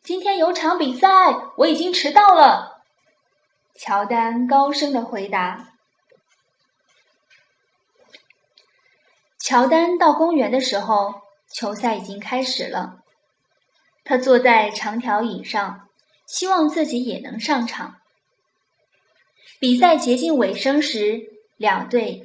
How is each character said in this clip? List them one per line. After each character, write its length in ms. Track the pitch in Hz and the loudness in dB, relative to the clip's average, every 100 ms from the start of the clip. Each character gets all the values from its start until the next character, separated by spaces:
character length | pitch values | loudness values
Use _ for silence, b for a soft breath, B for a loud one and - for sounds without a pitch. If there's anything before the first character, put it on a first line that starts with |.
“今 180 | - 370 | -10 -6
天 180 | 403 392 | -4 0
有 140 | 330 | 0
场 260 | 359 330 349 | 0 -2 -2
比 160 | 285 247 | -2 2
赛， 120 | - 381 359 240 - - | 4 6 4 2 -6 0
我 100 | 320 | 0
已 100 | 311 | 2
经 160 | 359 | -2
迟 180 | 359 285 | -4 2
到 240 | 403 415 | 6 8
了。” 480 | 349 269 196 - - _ _ _ _ _ _ _ _ _ _ | 8 8 6 -2 -18 _ _ _ _ _ _ _ _ _ _
乔 280 | - 202 | -4 -2
丹 420 | 208 233 226 233 247 | 0 0 0 -2 2
高 260 | 269 277 | 2 2
声 200 | 294 294 | 0 -2
地 120 | 262 | -4
回 240 | 233 214 196 | -4 -8 -6
答。 460 | 196 180 190 - _ _ _ _ _ _ _ _ _ _ _ _ _ _ _ _ _ _ _ _ _ _ _ _ - _ _ _ _ _ _ _ _ _ _ _ _ | -4 -4 -8 -16 _ _ _ _ _ _ _ _ _ _ _ _ _ _ _ _ _ _ _ _ _ _ _ _ -20 _ _ _ _ _ _ _ _ _ _ _ _
乔 280 | - 262 - | -2 0 4
丹 320 | 320 339 349 | 2 2 2
到 140 | 339 | 2
公 220 | 294 330 | 2 2
园 160 | 320 214 | 2 0
的 100 | 254 | -2
时 180 | 254 202 | -2 -4
候， 440 | 202 208 202 208 - _ _ | 0 0 0 -6 -18 _ _
球 260 | - 220 | -10 -8
赛 200 | 311 240 | -4 -4
已 80 | 208 | -4
经 180 | 185 202 | -8 -14
开 220 | - 254 | -8 -6
始 260 | 262 - - | -4 -6 -6
了。 300 | 185 185 - _ _ _ _ _ _ _ _ _ _ | -8 -8 -14 _ _ _ _ _ _ _ _ _ _
他 140 | - 254 | -4 -2
坐 200 | 262 247 | 2 4
在 320 | 254 226 208 | 4 4 2
长 280 | - 214 220 | -4 -6 -6
条 240 | 247 208 | -4 -2
椅 220 | 233 185 | -4 -8
上， 440 | 185 214 196 185 _ _ _ _ - | -8 -6 -6 -10 _ _ _ _ -14
希 200 | - 370 | -8 -2
望 220 | 370 302 | 0 0
自 180 | 339 294 | -2 -4
己 160 | 240 | -4
也 160 | 247 190 | -6 -8
能 200 | - 220 | -10 -10
上 260 | 262 277 233 | -4 -4 -4
场。 300 | - 185 - _ _ _ _ _ _ _ _ _ _ _ _ _ b b b | -8 -14 -16 _ _ _ _ _ _ _ _ _ _ _ _ _ b b b
比 200 | 254 247 | 0 4
赛 180 | 349 311 | 4 4
接 200 | 247 247 | 2 0
近 200 | 330 294 | 0 0
尾 180 | 196 | 0
声 260 | - 269 294 | -2 0 0
时， 480 | 294 226 208 226 - - _ _ | -2 -2 -2 -4 -8 -20 _ _
两 320 | 214 190 - | -2 -2 -2
队 260 | 247 208 185 | -4 -4 -8